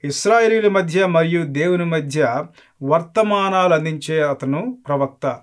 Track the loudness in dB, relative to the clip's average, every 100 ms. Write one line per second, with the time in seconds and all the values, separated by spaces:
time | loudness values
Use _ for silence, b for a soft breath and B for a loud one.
0 | -8 -4 2 4 4 4 2 2 0 0
1 | 2 4 2 0 -2 -2 0 0 0 -2
2 | -4 -2 0 -2 -6 b b b -2 -2
3 | 0 -2 0 2 0 2 2 2 0 -6
4 | -4 -2 0 -2 -4 -4 -6 -10 -6 -4
5 | -4 -4 -8 -8